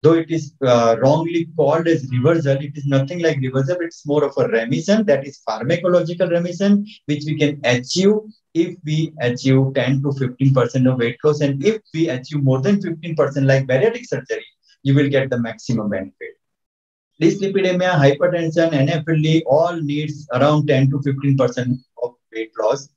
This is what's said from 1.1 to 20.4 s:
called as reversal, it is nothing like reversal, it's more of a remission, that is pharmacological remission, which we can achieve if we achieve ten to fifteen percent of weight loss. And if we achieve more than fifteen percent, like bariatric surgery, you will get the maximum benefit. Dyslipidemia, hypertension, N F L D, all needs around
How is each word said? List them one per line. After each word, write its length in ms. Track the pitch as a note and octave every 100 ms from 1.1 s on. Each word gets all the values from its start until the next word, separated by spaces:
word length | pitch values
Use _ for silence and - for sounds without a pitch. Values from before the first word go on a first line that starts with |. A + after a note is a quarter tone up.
| D#3 E3+ E3+ E3+ -
called 320 | C#3 D#3+ E3
as 220 | D#3+ C3
reversal, 460 | B2 C3+ E3 C#3 C#3
it 160 | D3 D3
is 120 | C#3
nothing 320 | C3+ C3+ F3+
like 180 | E3 C#3
reversal, 400 | C3 C3 C3+ C3+
it's 220 | E3 - D3
more 160 | D3
of 100 | C#3 -
a 120 | B2
remission, 580 | A2+ A#2 D#3 D#3+ G#3 G#3
that 220 | C3+ C#3+
is 140 | - -
pharmacological 800 | A2 A#2 F3 F3+ F3 D#3 F3 F3+
remission, 560 | E3+ F3 F3 G3+ G3+ G#3 - -
which 180 | D3 D3
we 100 | C#3+
can 240 | D3 D3
achieve 520 | A#2+ B2 B2+ E3+ G3 G#3+ G#3+ - _ E3
if 200 | F3+ -
we 300 | D3 D#3 D#3+ -
achieve 400 | B2 B2 C3+ C3 C3+ C3+
ten 260 | B2 C#3
to 100 | C#3
fifteen 420 | C3+ B2+ - C3+ C3
percent 320 | A#2 C3 B2+
of 100 | B2+
weight 200 | A#2 -
loss. 180 | D3+ D3
And 220 | C#3+ C#3
if 200 | E3+ A3 _
we 160 | D#3+ D#3+
achieve 320 | B2+ - D3+
more 180 | C3+ C3
than 200 | D3 G3+
fifteen 340 | F3+ E3 E3+ D#3+
percent, 300 | C#3 C#3+ C3+
like 220 | C3+ B2
bariatric 400 | C3 G#3+ A#3 -
surgery, 360 | B2+ A#2 A2 - _ _ _
you 140 | C#3 C#3
will 120 | C#3
get 220 | C#3 B2+
the 80 | B2
maximum 540 | A#2 G#2+ - A2+ G#2
benefit. 420 | F#2+ F#2+ _ - - _ _ _ _ _ _ _ _
Dyslipidemia, 680 | D#3+ G3+ G3 F#3+ F#3 F3+ F#3
hypertension, 840 | E3+ C#3 C3+ F3 F3 D#3+ D#3 E3
N 160 | D3+ C3+
F 140 | E3 -
L 80 | D#3+
D, 220 | D#3 D#3+ C#3+
all 340 | C#3+ E3+ E3+
needs 480 | C#3+ D3 D#3 - -
around 320 | B2